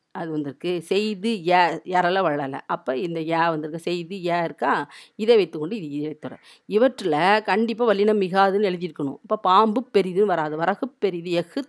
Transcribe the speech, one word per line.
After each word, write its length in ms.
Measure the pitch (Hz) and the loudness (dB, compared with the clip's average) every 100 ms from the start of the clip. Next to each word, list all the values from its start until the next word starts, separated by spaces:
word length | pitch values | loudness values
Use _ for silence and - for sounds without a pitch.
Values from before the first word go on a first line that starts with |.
| _ | _
அது 160 | 185 165 | -10 -6
வந்திருக்கு. 520 | 151 139 131 175 175 | -6 -6 -6 -4 -4
செய்து 640 | - 190 214 196 226 214 | -2 -2 -2 -2 -4 -2
எ, 360 | 165 180 170 160 | 0 2 2 0
எரல 380 | - 180 175 190 | -2 0 2 2
வழல, 400 | 175 147 135 139 - | 0 0 -4 -8 -6
அப்ப 300 | 175 - 127 | -6 -4 -4
இந்த 240 | 175 165 | -4 -4
எ 280 | 160 165 170 | -2 0 0
வந்திருக்கு. 300 | 156 151 165 | 0 -6 -8
செய்து 440 | 175 180 165 196 | -6 -6 -6 -6
எ 160 | 170 175 | -2 -2
இருக்கா, 280 | 165 - - 202 143 - - | -2 -2 -2 -2 -4 -12 -16
இதை 220 | - 214 226 | -2 4 4
வைத்துக்கொண்டு 400 | 170 160 156 226 | 2 -4 -8 -8
இது 120 | 151 | -8
இடைத்தொடர். 500 | 143 151 - 131 - - - - | -6 -6 -8 -14 -16 -20 -20 -2
இவற்றுல 720 | 208 254 262 185 147 180 214 | 2 2 2 0 2 4 4
கண்டிப்பா 420 | 208 196 226 220 | 2 0 0 0
வல்லினம் 360 | 240 196 208 214 | 2 2 2 2
மிகாதுன்னு 500 | 185 190 196 196 202 | 2 2 2 2 0
எழுதியிருக்கணும். 480 | 180 175 151 143 - | -2 -6 -6 -6 -6
இப்ப 140 | - 214 | -6 -2
பாம்பு 460 | 180 190 220 226 233 | 4 4 4 2 0
பெரிதுன்னு 400 | 202 190 180 208 | 0 2 2 2
வராது, 240 | 165 156 156 | 0 -2 -2
வரகு 320 | 175 202 262 - | -2 -2 -4 -4
பெரிது, 320 | 196 175 175 | -4 -4 -2
எஃகு 320 | 170 170 277 | -2 -2 -6